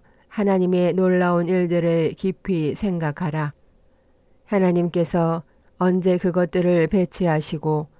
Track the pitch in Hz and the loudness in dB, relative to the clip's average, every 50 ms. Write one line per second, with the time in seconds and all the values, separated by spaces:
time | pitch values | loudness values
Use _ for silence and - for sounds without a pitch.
0 | - _ _ _ _ _ - - 202 196 196 190 180 180 185 180 180 175 170 185 | -10 _ _ _ _ _ -6 -2 0 2 2 2 2 2 2 2 2 0 0 2
1 | 185 185 180 180 180 175 175 175 175 170 185 185 180 170 175 170 165 170 165 165 | 2 2 2 2 2 2 0 0 0 0 0 0 0 0 0 0 0 0 0 0
2 | 160 151 - - - 190 185 - - - 185 165 156 147 165 - 220 202 180 170 | 0 -2 -2 -4 -4 -6 -6 -6 -6 -4 -2 -2 -2 -2 -4 -4 -4 -4 -2 -2
3 | 165 151 143 - 185 160 147 156 151 143 - _ _ _ _ _ _ _ _ _ | -4 -4 -4 -4 -6 -4 -4 -4 -4 -6 -8 _ _ _ _ _ _ _ _ _
4 | _ _ _ _ _ _ _ _ _ - 214 196 190 180 175 175 170 175 - 180 | _ _ _ _ _ _ _ _ _ -4 0 2 2 2 2 2 0 0 0 0
5 | 170 165 - 175 165 165 165 165 - _ _ _ _ _ _ - 180 185 180 185 | 0 0 0 0 0 0 0 -4 -6 _ _ _ _ _ _ -2 0 0 2 2
6 | 175 190 180 175 - 180 165 180 180 170 - 180 175 180 180 170 160 160 - 190 | 2 0 0 0 0 0 0 0 0 0 0 0 2 2 2 2 2 2 2 0
7 | 180 175 - - 185 170 156 156 156 - 175 151 - 156 156 151 151 - _ _ | 0 0 -2 -2 0 0 0 0 -2 -4 -6 -6 -4 -2 -2 -2 -4 -6 _ _